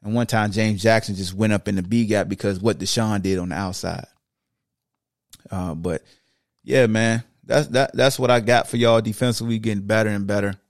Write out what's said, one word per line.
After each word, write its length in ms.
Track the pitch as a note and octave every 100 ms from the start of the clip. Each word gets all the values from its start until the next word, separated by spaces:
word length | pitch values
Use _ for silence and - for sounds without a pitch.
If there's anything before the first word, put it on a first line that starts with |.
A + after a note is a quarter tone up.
And 120 | G#2 A2+
one 120 | A#2
time 240 | A2+ G#2+
James 300 | G2+ A2 G2+
Jackson 340 | A2 A2 G#2+ G2
just 180 | F#2
went 200 | F#2+ A2
up 140 | G#2 -
in 80 | G2
the 80 |
B 220 | F2+ A#2 A2
gap 240 | G#2+ F2
because 300 | G2 G#2 F#2
what 200 | G#2+ -
Deshaun 420 | F#2+ - A2 G#2
did 160 | F#2+ F#2+
on 120 | F2+
the 60 | D#2+
outside. 520 | G2 F2+ F#2 E2+ - _ _ _ _ _ _ _ _ _ _ _ _ - -
Uh, 240 | F#2+ F2+ D#2+
but 280 | F2 E2 _ _ _ _ _ _
yeah, 240 | - C3 A#2+
man, 360 | A2 A2+ A2+ - _
that's, 240 | - B2+ D3
that, 280 | A#2+ C3+ A2+
that's 220 | C3 -
what 140 | B2+
I 80 | B2
got 280 | A2 A#2+ -
for 100 | A#2+
y'all 240 | A#2 A2+
defensively, 580 | A2 G#2+ B2+ A#2 A#2 A2+
getting 260 | A2 G#2 G2
better 240 | A2 G#2+
and 160 | G#2 G2
better. 300 | G2+ G2+ G2 _